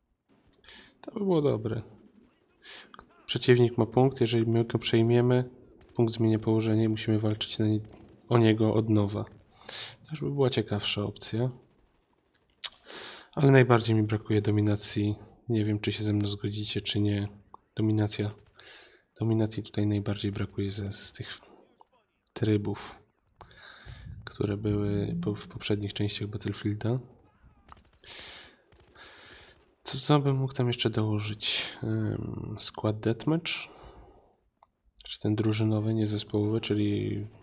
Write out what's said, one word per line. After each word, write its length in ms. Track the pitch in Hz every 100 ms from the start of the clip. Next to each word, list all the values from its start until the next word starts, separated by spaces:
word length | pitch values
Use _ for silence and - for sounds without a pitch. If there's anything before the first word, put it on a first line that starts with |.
| _ _ _ _ _ - - - - _ -
To 60 |
by 60 | 220
było 220 | 196 165
dobre. 400 | 143 113 110 113 - - - _ _ _ _ _ - - - - - - -
Przeciwnik 520 | - - 123 117 117
ma 80 | 110
punkt, 340 | 127 135 131
jeżeli 260 | 113 117 113
my 180 | 117
go 140 | 117 117
przejmiemy, 680 | - 113 113 120 123 127 127 - - - -
punkt 200 | - 117
zmienia 240 | 113 110 110
położenie 460 | 113 110 110 110
i 40 | 110
musimy 300 | 110 - 107
walczyć 400 | 107 107 - -
na 80 | 107
nie, 140 | 107 107 - - - -
o 100 | 120
niego 360 | 110 110 110
od 140 | 110 113
nowa. 360 | 107 101 104
To 840 | 107 - _ - - - - - -
już 100 | 151
by 100 | 143
była 200 | 143 127
ciekawsza 520 | 113 107 104 - -
opcja. 480 | 101 - - 110 127 - _ _ _ _ _ _ _ _ _ _ - - - - - - -
Ale 160 | - 139
najbardziej 460 | 135 120 117 110 110
mi 60 |
brakuje 400 | 107 107 - 107
dominacji. 720 | 107 107 104 104 - 107 104 104 - - -
Nie 160 | 113
wiem, 160 | 107 104
czy 120 | 104
się 120 | 104
ze 80 | 107
mną 160 | 104 101
zgodzicie, 520 | 101 104 104 104 101
czy 200 | - 104
nie. 280 | 104 101 101 - _ - _ -
Dominacja. 540 | 110 107 104 - 104 - _ - - - - _ _ -
Dominacji 420 | 113 110 110 151
tutaj 240 | - - 104
najbardziej 460 | 104 101 101 104
brakuje 380 | 101 98 - 98
ze, 220 | 101 101
z 200 | - -
tych 280 | - - - - - _ _ _ _ _ _ _
trybów, 600 | - 110 107 104 101 - - _ _ _ _ - - - - - - - -
które 320 | - - 104 104
były 600 | 107 104 104 104 110 -
po, 120 | 107
w 140 | 104 -
poprzednich 460 | - - 104 101
częściach 340 | - 104 - 104
Battlefielda. 680 | 104 - - 104 104 110 127 - - _ _ - _ - - _ _ - - - - - - _ _ _ - - - - - - - _ _ -
Co, 100 | 139
co 200 | - 147
bym 160 | 139 131
mógł 180 | 131
tam 120 | - 123
jeszcze 240 | 117 117
dołożyć? 760 | 107 107 107 104 104 - - - -
Em, 720 | 113 110 107 101 - - - 107
skład 400 | - - 110 107
deathmatch? 500 | 110 110 - 165 - - - - - - - - _ _ _ _ _ _ _ _
Czy 160 | - -
ten 140 | 107
drużynowy, 600 | 107 110 107 110 107 107
nie 120 | 110 107
zespołowy, 540 | 104 - 104 104 113
czyli 680 | - 104 104 104 104 101 107 -